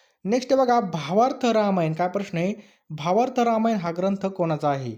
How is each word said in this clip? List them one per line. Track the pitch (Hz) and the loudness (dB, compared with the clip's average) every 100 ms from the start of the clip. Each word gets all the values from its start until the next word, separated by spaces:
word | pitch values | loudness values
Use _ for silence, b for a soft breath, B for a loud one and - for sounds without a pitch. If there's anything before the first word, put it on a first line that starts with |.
| b b 185 | b b -2
नेक्स्ट | 247 254 | -2 0
बघा, | 269 247 240 | 2 4 2
भावार्थ | 196 160 143 190 262 254 240 | 0 -4 -2 2 2 2 0
रामायण. | 220 208 190 160 | 2 2 2 0
काय | 160 180 | 0 -2
प्रश्न | 202 196 165 | -2 -4 -4
आहे? | 185 214 B B B | -2 -4 B B B
भावार्थ | 156 156 196 262 254 | -6 0 2 2 2
रामायण | 233 226 226 214 | 2 2 2 0
हा | 170 | -2
ग्रंथ | 170 190 196 196 | -2 -2 0 -4
कोणाचा | 190 165 151 147 | -2 -2 0 0
आहे? | 135 127 | -2 -4